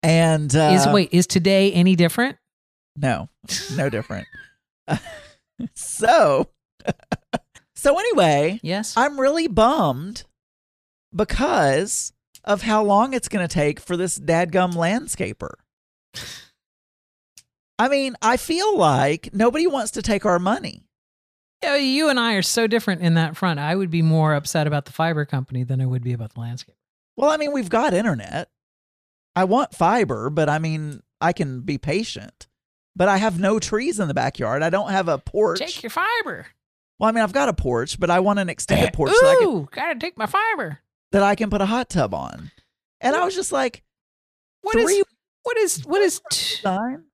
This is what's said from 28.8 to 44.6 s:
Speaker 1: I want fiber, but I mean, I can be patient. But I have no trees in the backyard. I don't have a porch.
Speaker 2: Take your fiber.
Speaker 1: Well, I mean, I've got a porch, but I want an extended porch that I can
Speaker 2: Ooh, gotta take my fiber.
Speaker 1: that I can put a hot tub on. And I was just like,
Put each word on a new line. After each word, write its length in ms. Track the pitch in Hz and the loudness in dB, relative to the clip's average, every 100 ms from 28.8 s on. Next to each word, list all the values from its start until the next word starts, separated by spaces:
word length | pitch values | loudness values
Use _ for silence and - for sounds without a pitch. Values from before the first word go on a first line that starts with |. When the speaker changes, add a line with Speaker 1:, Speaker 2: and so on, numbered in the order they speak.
| _ _ _ _ _ - | _ _ _ _ _ -2
Speaker 1:
I 80 | |
want 320 | 185 226 285 - | 2 2 0 0
fiber, 540 | 170 233 170 117 120 | 2 2 0 -2 -4
but 180 | 151 151 | 0 0
I 120 | 156 | 0
mean, 420 | 160 156 151 147 _ _ | -2 -6 -8 -14 _ _
I 140 | 165 | -2
can 280 | 175 151 127 | 0 -4 -6
be 160 | 135 143 | -6 -6
patient. 680 | 151 170 226 - 104 _ - _ _ _ _ - | -2 -4 -4 -10 -16 _ -20 _ _ _ _ -2
But 120 | 185 | 2
I 100 | 190 | 2
have 220 | 220 170 | 0 0
no 200 | 190 220 | 0 0
trees 400 | - 214 269 214 | -2 -2 -2 -4
in 80 | 175 | -2
the 40 | |
backyard. 480 | 143 127 - 117 131 | -2 -4 -4 -4 -2
I 60 | 160 | 0
don't 200 | 185 202 | -2 0
have 180 | 190 175 | -2 0
a 100 | 143 | -4
porch. 420 | - - 214 175 | -4 0 0 0
Speaker 2:
Take 240 | 330 - | -6 -10
your 60 | 233 | -8
fiber. 580 | 320 381 466 349 175 - _ _ _ _ _ | -4 -2 -2 -6 -10 -16 _ _ _ _ _
Speaker 1:
Well, 100 | 214 | 0
I 40 | |
mean, 100 | 226 | 2
I've 80 | 214 | 0
got 140 | 233 277 | 0 0
a 60 | |
porch, 440 | 175 - 120 120 - | 0 0 -2 -2 -4
but 100 | 175 | 0
I 100 | 175 | 2
want 200 | 185 202 | 2 0
an 100 | 185 | -2
extended 420 | - - - 480 | -6 0 2 2
porch 180 | - - | 0 2
that 180 | 427 539 | 6 6
I 60 | 539 | 6
can 120 | 427 | 4
Speaker 2:
Ooh, 220 | 220 139 | 0 -6
gotta 280 | - 311 269 | -6 -6 -4
take 180 | 320 349 | -8 -6
my 80 | 220 | -4
fiber. 540 | 381 440 427 180 147 _ _ _ | -2 -2 -2 -6 -10 _ _ _
Speaker 1:
that 100 | 196 | 2
I 120 | 196 202 | 2 2
can 140 | 214 | -2
put 120 | 202 | 0
a 40 | 196 | 0
hot 240 | 233 254 | -2 -2
tub 240 | 175 110 | -2 -2
on. 380 | 87 65 - 76 _ _ _ _ _ | -2 -8 -12 -18 _ _ _ _ _
And 160 | 247 302 | -2 0
I 80 | |
was 120 | 359 370 | 0 -2
just 160 | - | -4
like, 300 | 277 262 - _ _ _ _ _ _ _ _ | -2 -2 -6 _ _ _ _ _ _ _ _